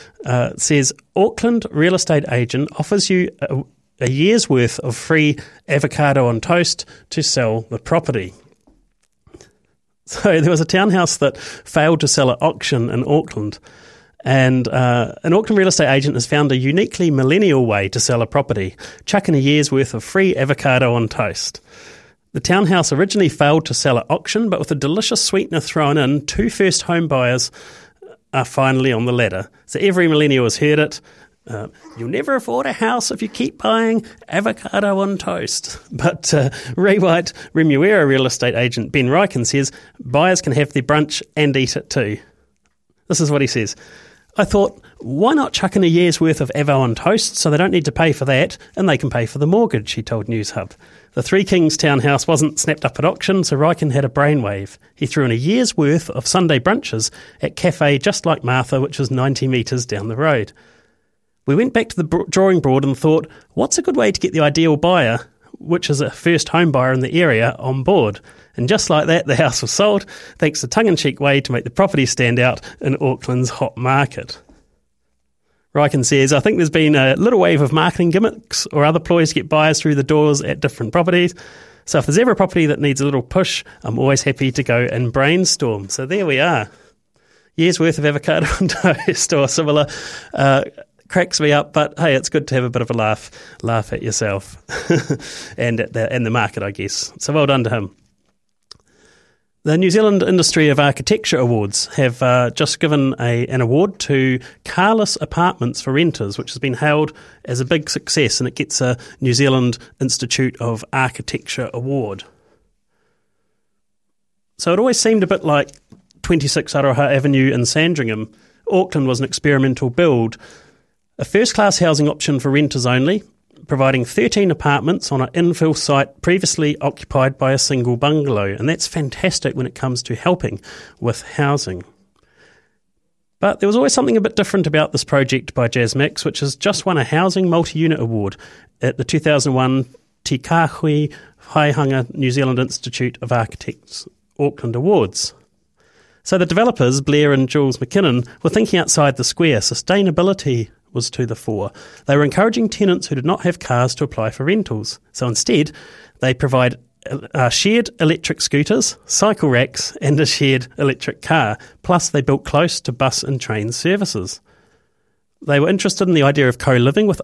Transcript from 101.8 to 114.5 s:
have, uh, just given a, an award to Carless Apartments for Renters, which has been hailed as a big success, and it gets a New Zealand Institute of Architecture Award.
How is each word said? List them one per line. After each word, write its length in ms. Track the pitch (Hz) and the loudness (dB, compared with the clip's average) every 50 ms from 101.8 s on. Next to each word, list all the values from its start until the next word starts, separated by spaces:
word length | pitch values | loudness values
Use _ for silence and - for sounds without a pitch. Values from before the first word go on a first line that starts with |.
| - - - | -6 -4 -2
have, 260 | 156 135 123 123 - | 0 0 0 0 0
uh, 300 | 131 123 123 127 123 117 | 2 2 4 2 2 0
just 280 | 120 - 151 - - - | 0 -2 -2 -2 -2 -2
given 340 | 170 156 151 143 135 131 131 - | 0 0 2 2 2 0 -2 -2
a, 260 | 120 120 117 117 123 | -2 -2 0 -2 -2
an 120 | - 135 127 | -2 -2 0
award 400 | 123 113 127 156 196 202 185 - | 0 2 2 2 2 0 -2 -6
to 400 | - - 143 135 131 131 127 127 - - - _ - | -4 -2 0 2 2 0 0 -2 -6 -12 -20 _ -16
Carless 540 | - - 180 185 214 226 220 208 - - - | -4 0 2 2 4 4 2 0 0 -2 -4
Apartments 640 | 151 - - 165 175 185 180 - 123 123 123 - | -6 -4 -2 0 0 0 0 -2 -4 -4 -4 -6
for 100 | - 135 | -4 -2
Renters, 460 | 131 151 175 160 - - 110 101 101 | 0 2 2 0 0 -4 -6 -8 -8
which 140 | - 127 - | -10 -10 -12
has 60 | - | -10
been 180 | 127 143 135 123 | -6 -6 -6 -4
hailed 360 | - 151 151 147 151 151 151 - - - - - _ - | -2 0 0 2 0 0 -2 -6 -12 -20 -20 -20 _ -10
as 160 | - 123 127 | -6 -6 -4
a 60 | 127 | -2
big 240 | 123 170 156 151 - | -2 -2 -2 -2 -4
success, 500 | - 156 - - - 156 139 117 - - | -8 -8 -6 -4 0 0 0 0 0 -2
and 80 | 127 | -4
it 80 | 123 - | -4 -4
gets 240 | - 135 - - - | -6 -6 -4 -4 -2
a 180 | 131 123 123 - - - - - | -2 -2 -2 -4 -8 -14 -10 -4
New 140 | 139 127 120 | -2 0 0
Zealand 440 | 127 143 135 131 131 123 123 113 - - - _ - | 2 2 2 2 2 2 0 -2 -4 -10 -18 _ -6
Institute 560 | 135 127 - - 127 117 - - 131 123 - - | -4 -4 -4 -4 -4 -4 -2 -2 -2 -2 -4 -6
of 240 | 117 117 113 110 - - - | -6 -6 -6 -6 -8 -6 -2
Architecture 760 | 135 131 120 - - - - - - - - - 135 120 - - | -2 -2 -2 -4 -8 -10 -10 -10 -10 -10 -10 -8 -8 -8 -8 -8
Award. 500 | 120 123 135 139 135 113 101 98 - - - _ _ _ _ _ _ _ _ _ _ _ _ _ _ _ _ _ _ _ _ _ _ _ _ _ _ _ _ _ _ _ _ _ _ _ _ _ _ _ _ _ _ _ _ | -8 -6 -4 -4 -4 -4 -6 -8 -10 -14 -20 _ _ _ _ _ _ _ _ _ _ _ _ _ _ _ _ _ _ _ _ _ _ _ _ _ _ _ _ _ _ _ _ _ _ _ _ _ _ _ _ _ _ _ _